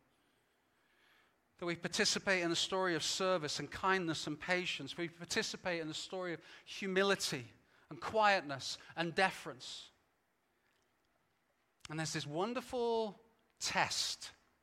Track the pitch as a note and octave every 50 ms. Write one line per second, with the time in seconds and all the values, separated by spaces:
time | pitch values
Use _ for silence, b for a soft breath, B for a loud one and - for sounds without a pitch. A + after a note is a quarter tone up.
0 | _ _ _ _ _ _ _ _ _ _ _ _ _ b b b b b b b
1 | b b b b b b b b _ _ _ - F3+ E3+ E3+ E3+ - E3+ - -
2 | G3+ - - G3 - G3+ F#3+ F3+ F3 E3 E3+ - - - G3 F#3 F#3 F3+ E3 D3+
3 | - - - - F#3+ F#3 F#3 E3+ D3 C#3 - - C#3+ - - - - F#3+ F#3+ F#3+
4 | F3 D#3+ D3+ - - D3+ D3 - - F3+ F3+ F3+ F3+ - - - C#3 B2+ - F3
5 | E3+ D#3+ - - F3 - - A3+ G3+ - - - - F#3 E3+ E3 D#3+ D#3 D#3 -
6 | - - F#3+ F#3 F3+ F3 D#3+ D3+ B B B B B - - - G3+ F#3+ F#3 F#3+
7 | G3 G3 F#3+ - - - F3 C3 A#2 G#2+ - - b b b b b b D3 -
8 | - - G#3+ A3 G#3 G#3 G3 F3+ D3+ D3 C#3 B2+ - - - B B B B E3
9 | E3 E3+ D3 F#3+ F#3+ F#3 - - - D#3+ C3 - - - - - - - _ _
10 | _ _ _ _ _ _ _ _ _ _ _ _ _ _ _ _ _ _ _ _
11 | _ _ _ _ _ _ _ _ _ _ _ _ _ _ _ _ - - D3+ D#3+
12 | D#3+ D3+ - D#3 B2+ D3 D3 E3 G3 A#3 A#3+ B3 A#3+ - C4 B3 A#3 A#3 A#3 A3+
13 | A3 G#3 F3+ - - _ _ _ _ _ _ - - - - F#3 D3+ - - -
14 | - - - - - - - _ _ _ _ _